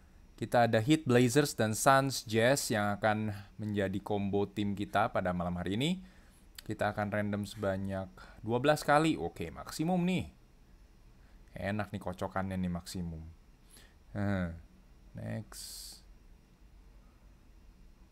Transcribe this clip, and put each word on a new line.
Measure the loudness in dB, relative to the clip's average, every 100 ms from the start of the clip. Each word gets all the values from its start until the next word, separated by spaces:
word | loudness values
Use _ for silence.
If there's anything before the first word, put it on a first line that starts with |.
| -20 -20 -20 -10
Kita | 0 4
ada | 6 4
Heat, | 4 2
Blazers, | 6 6 6 4 2
dan | 0 0 4
Suns, | 6 6 4 -2
Jazz | 0 4 4 4 2
yang | 0 0 2
akan | 2 2 -2 -6 -12 -10
menjadi | -4 0 0 -2
combo | -2 -2 0 0 0
tim | -2 -2
kita | -2 -2 0 0
pada | 0 0 -2
malam | -2 -4
hari | -2 0
ini. | 0 -2 -6 -20 -20 -20 -20 -18 -10
Kita | -4 -2
akan | -2 -2
random | -2 -2 -4 -6
sebanyak | -4 -2 -2 -4 -6 -6 -12 -20 -12
dua | -4 2
belas | 4 2
kali. | 4 4 4
Oke, | 0 -4 -6 -8
maksimum | -8 -12 -4 -2 0
nih. | 0 0 -4 -12 -20 -20 -20 -20 -20 -20 -20 -20 -20 -20 -20
Enak | -8 -6 -4 -6
nih | -8
kocokannya | -8 -6 -6 -4 -4 -2
nih, | -2
maksimum. | -4 -6 -8 -8 -8 -12 -18 -20 -20 -20 -20 -20 -20 -14
Nah, | -6 -2 -2 -2 -6 -14 -20 -20 -20 -18
next. | -12 -8 -8 -10 -14 -14 -14 -16 -18 -20 -20 -20 -20 _ _ -20 -20 -20 -20 -20 -20 -20 -20 -20 -20 -20 -20 -20 -20 -20